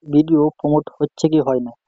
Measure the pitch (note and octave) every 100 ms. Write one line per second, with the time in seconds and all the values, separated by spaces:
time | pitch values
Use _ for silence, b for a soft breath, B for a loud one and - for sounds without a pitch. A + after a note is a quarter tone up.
0 | - D3 D#3 D#3+ D3+ - D3 D3+ C#3+ _
1 | D3 - D#3+ D#3 C3 B2+ A#2+ A#2+